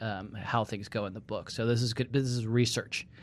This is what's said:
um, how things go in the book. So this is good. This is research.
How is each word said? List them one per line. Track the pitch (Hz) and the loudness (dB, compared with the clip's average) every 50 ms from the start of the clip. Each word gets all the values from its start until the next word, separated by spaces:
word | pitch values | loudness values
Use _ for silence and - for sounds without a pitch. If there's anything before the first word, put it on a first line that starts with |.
um, | 113 110 101 95 101 104 - | -6 -4 -4 -6 -8 -8 -10
how | 104 - - - 117 107 | -8 -4 0 2 2 2
things | - 110 101 101 - | 0 -2 -6 -6 -4
go | - 110 101 | -4 -4 -4
in | 98 92 | -4 -6
the | 107 | -8
book. | - - 107 92 - - | -8 -6 -6 -6 -6 -6
So | - - 113 | -4 0 2
this | 117 120 113 123 | 4 4 4 4
is | 117 113 | 2 0
good. | 127 123 - | 0 -2 0
This | 120 139 135 | 2 2 2
is | 123 123 123 110 | 2 0 0 0
research. | 110 117 123 117 - - 120 - - - - - - - - | 2 4 6 6 4 4 0 -2 -2 -4 -6 -6 -8 -14 -20